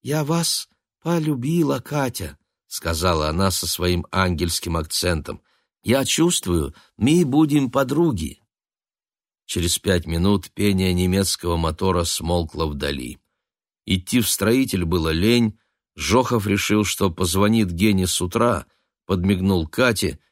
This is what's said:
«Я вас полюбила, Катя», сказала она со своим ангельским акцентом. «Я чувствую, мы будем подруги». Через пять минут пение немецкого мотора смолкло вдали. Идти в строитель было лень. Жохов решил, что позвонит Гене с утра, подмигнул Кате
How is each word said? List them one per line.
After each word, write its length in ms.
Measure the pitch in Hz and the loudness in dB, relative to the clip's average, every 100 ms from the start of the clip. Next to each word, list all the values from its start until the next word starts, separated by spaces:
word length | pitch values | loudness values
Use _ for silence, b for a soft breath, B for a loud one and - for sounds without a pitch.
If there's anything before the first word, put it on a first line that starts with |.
«Я 220 | - 151 | -4 -2
вас 440 | 143 170 165 - - _ _ _ | 0 0 0 -4 -8 _ _ _
полюбила, 760 | 160 170 156 139 123 170 147 135 | -2 0 0 -2 0 2 2 0
Катя», 600 | - 147 135 - 85 73 _ _ _ | -4 -4 -4 -4 -10 -12 _ _ _
сказала 600 | - 82 80 90 80 76 | -8 -4 -2 0 2 0
она 220 | 78 95 | 0 0
со 160 | 90 85 | 0 -4
своим 400 | - 90 87 82 | -2 0 0 -2
ангельским 640 | 90 92 82 85 - 90 82 | -2 0 0 -2 -4 -4 -4
акцентом. 680 | 76 - 90 82 71 64 _ _ _ _ | -4 -4 -2 -2 -4 -12 _ _ _ _
«Я 220 | - 131 | 0 0
чувствую, 680 | 135 - 170 175 95 87 69 b b b | 2 2 2 0 -2 -2 -2 b b b
мы 280 | 113 165 | 2 4
будем 460 | 160 139 156 147 135 | 4 4 4 4 2
подруги». 680 | 135 131 139 170 104 78 - _ _ _ _ _ _ _ _ _ _ - | 0 0 2 0 0 -6 -10 _ _ _ _ _ _ _ _ _ _ -8
Через 320 | - 85 - | -4 -2 -2
пять 280 | - 90 80 | 0 0 0
минут 440 | 82 92 101 - | 0 2 2 -2
пение 420 | - 101 95 92 | -2 0 2 0
немецкого 640 | 90 90 95 98 - 87 85 | 2 2 2 0 -2 -2 0
мотора 480 | 82 78 95 87 | -2 -2 0 0
смолкло 640 | 85 - 82 87 80 - 80 | 0 -4 -2 -2 -2 -4 -4
вдали. 520 | 73 71 69 62 - _ _ _ _ _ _ - | -4 -6 -6 -8 -12 _ _ _ _ _ _ -2
Идти 340 | 95 - 127 | -2 0 0
в 80 | 110 | 0
строитель 560 | - 98 123 135 101 | 0 2 2 2 -2
было 240 | 85 87 80 | 0 0 0
лень. 500 | 80 104 120 113 - _ _ _ - | 0 2 4 2 -2 _ _ _ -10
Жохов 500 | 76 113 123 120 104 | 0 2 2 0 0
решил, 380 | 101 - 107 | 0 2 0
что 260 | 104 - 98 | 0 0 -2
позвонит 600 | 80 90 92 104 113 98 | 0 -2 2 2 2 0
Гене 360 | 85 107 98 92 | 2 2 2 0
с 140 | - | -2
утра, 460 | 90 113 120 92 - _ _ _ - | -2 0 0 0 -6 _ _ _ -4
подмигнул 600 | 92 90 98 95 95 78 | -2 2 2 2 2 0
Кате 540 | - 127 101 92 71 _ | 0 2 2 -2 -6 _